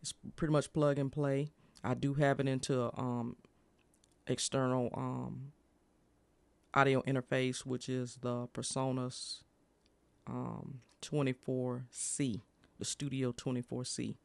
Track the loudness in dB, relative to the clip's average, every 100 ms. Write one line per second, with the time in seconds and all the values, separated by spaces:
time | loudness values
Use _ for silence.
0 | -10 -10 -12 -2 4 4 4 4 4 4
1 | 0 0 2 2 0 -6 -20 -8 -2 0
2 | 0 4 4 6 2 2 2 2 2 0
3 | -2 0 -2 -6 -16 _ _ _ _ _
4 | _ _ -4 -2 0 2 2 2 2 0
5 | -2 -2 -4 -8 -10 -16 _ _ _ _
6 | _ _ _ _ _ _ _ 4 6 6
7 | 4 0 0 0 0 -2 -4 -6 -2 -4
8 | -4 -6 -4 -4 -4 -6 -4 -2 0 0
9 | -2 -6 -10 -10 -14 _ _ _ _ _
10 | _ _ -8 -6 -4 -6 -8 -12 -16 _
11 | -4 0 0 -2 -2 -2 0 -2 -6 -8
12 | -6 -2 0 -2 -6 _ -20 _ -6 -4
13 | -4 -2 -2 -2 -2 -2 -2 -6 -6 -4
14 | -6 -6